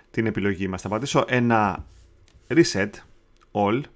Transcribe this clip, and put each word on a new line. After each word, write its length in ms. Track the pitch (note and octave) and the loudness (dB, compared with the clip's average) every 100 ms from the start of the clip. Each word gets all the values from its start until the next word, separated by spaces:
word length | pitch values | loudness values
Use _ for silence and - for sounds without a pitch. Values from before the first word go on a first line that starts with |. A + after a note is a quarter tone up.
| _ | _
την 140 | - A2+ | -4 -2
επιλογή 420 | G2+ G2 F2+ F#2+ | -2 -2 -2 -4
μας. 140 | F#2 | -6
Θα 80 | G2+ | -6
πατήσω 360 | G#2+ C#3 C#3 - | -4 0 0 2
ένα 580 | B2 A#2+ A#2 G2+ F2 - - - - - - - | 2 4 4 2 -2 -10 -20 -20 -20 -20 -18 0
reset 420 | A#2 E3+ F#2+ G#2 - - - _ _ _ | 2 2 0 -4 -6 -20 -20 _ _ _
all, 300 | G#2 G2+ A#2+ D3 | -2 0 0 -4